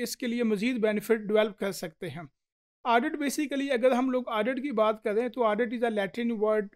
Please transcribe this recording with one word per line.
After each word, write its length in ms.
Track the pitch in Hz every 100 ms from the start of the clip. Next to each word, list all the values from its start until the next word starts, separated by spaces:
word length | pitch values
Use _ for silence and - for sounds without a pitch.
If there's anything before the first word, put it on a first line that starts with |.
इसके 240 | 240 - 247
लिए 160 | 233
मज़ीद 360 | 233 208 233 254
बेनिफिट 440 | 220 208 - 233 208
डेवलप 300 | 214 220 190
कर 120 | 202
सकते 360 | 185 180 - 175
हैं। 200 | 143 - _ _ _ _ _
ऑडिट 360 | 262 233 294 311
basically 500 | 285 - 294 269 277
अगर 200 | 254 254
हम 160 | 247 262
लोग 180 | 254 247
ऑडिट 340 | 226 214 262
की 100 | 285 220
बात 180 | 214 220
करें 240 | 226 208 247
तो 200 | - 220
audit 220 | 208 240 240
is 40 |
a 140 | 233 208
Latin 400 | 196 214 233 233
word 360 | 214 214 202